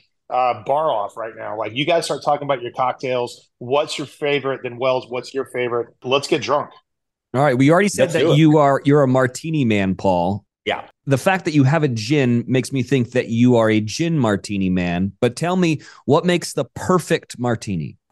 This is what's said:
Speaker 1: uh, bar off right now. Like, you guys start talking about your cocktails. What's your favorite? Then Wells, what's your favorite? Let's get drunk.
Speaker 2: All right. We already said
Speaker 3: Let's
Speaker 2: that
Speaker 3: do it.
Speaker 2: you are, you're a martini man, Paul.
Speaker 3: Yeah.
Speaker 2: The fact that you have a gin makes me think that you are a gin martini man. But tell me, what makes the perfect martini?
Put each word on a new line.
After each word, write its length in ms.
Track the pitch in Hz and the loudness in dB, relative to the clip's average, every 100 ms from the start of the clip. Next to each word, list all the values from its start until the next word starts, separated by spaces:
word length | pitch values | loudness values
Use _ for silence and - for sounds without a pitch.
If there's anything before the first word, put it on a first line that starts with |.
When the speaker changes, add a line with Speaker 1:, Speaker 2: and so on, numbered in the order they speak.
| _ _ - | _ _ -6
Speaker 1:
uh, 320 | 127 127 117 | 0 0 -2
bar 260 | 107 139 156 | -2 -2 0
off 260 | 113 101 - | -2 -4 -8
right 180 | 113 110 | -12 -10
now. 200 | 110 104 | -10 -8
Like, 160 | 107 | -6
you 100 | 117 | -4
guys 200 | 156 170 | 0 0
start 180 | - 147 | -2 -4
talking 200 | - 147 143 | -2 -2 -2
about 160 | 135 | -4
your 100 | 120 | -6
cocktails. 760 | - 127 123 131 127 120 - _ _ | -4 -4 -2 -4 -4 -4 -8 _ _
What's 400 | 120 139 151 - | -2 -2 0 -6
your 80 | 143 | -10
favorite? 540 | - 147 143 131 131 | -6 -2 -2 -2 -6
Then 160 | 127 120 | -8 -4
Wells, 280 | 131 127 123 | 0 0 -2
what's 240 | 123 123 | -8 -8
your 100 | 135 123 | -8 -6
favorite? 420 | 127 123 120 120 _ | -4 -4 -4 -6 _
Let's 240 | 127 139 135 | -2 0 2
get 140 | 160 | -2
drunk. 280 | 117 151 131 - _ _ _ _ _ | 0 -2 -4 -12 _ _ _ _ _
Speaker 2:
All 80 | 123 | 0
right. 140 | 143 123 | 2 4
We 120 | 135 | 4
already 180 | 170 202 | 4 2
said 160 | - | 2
Speaker 3:
Let's 80 | - | 0
Speaker 2:
that 60 | 160 | 2
Speaker 3:
do 120 | 151 | 2
it. 60 | 147 | 6
Speaker 2:
you 180 | 156 151 | 6 6
are, 220 | 143 139 | 4 2
you're 180 | 143 147 | 2 4
a 60 | 135 | 4
martini 560 | 127 131 - 160 156 | 2 0 -2 -6 -2
man, 300 | 123 104 95 | 2 2 0
Paul. 500 | 92 98 90 87 104 - _ | 0 0 0 0 -4 -8 _
Speaker 3:
Yeah. 220 | - 95 - _ | -6 -6 -8 _
Speaker 2:
The 140 | - 135 | -2 0
fact 260 | - 185 | 0 0
that 80 | 180 | 0
you 80 | 151 | 2
have 220 | 135 160 | 4 2
a 40 | 151 | 0
gin 560 | 117 107 151 127 120 - | -2 -2 0 2 0 0
makes 240 | 127 - | -2 -2
me 100 | 135 | -4
think 300 | 120 139 117 | -2 -2 0
that 160 | 123 - | -2 -2
you 280 | 113 123 120 | 2 4 4
are 140 | 110 | 4
a 100 | 107 | 2
gin 380 | 107 - 170 165 | 0 -4 -2 0
martini 500 | 113 101 - 104 95 | 2 0 -2 -4 0
man. 420 | 92 87 87 98 - | 0 0 -2 -4 -2
But 160 | 123 120 | -4 -2
tell 180 | 160 | -2
me, 260 | 185 170 143 - - - | 0 0 -2 -6 -12 0
what 180 | 147 | 2
makes 300 | 175 175 - | 2 -2 -2
the 100 | - | -6
perfect 720 | 135 - - 185 - 156 - - | -8 -6 0 0 0 -4 -4 -6
martini? 600 | 120 117 - 90 71 - _ | -4 -4 -4 -6 -6 -12 _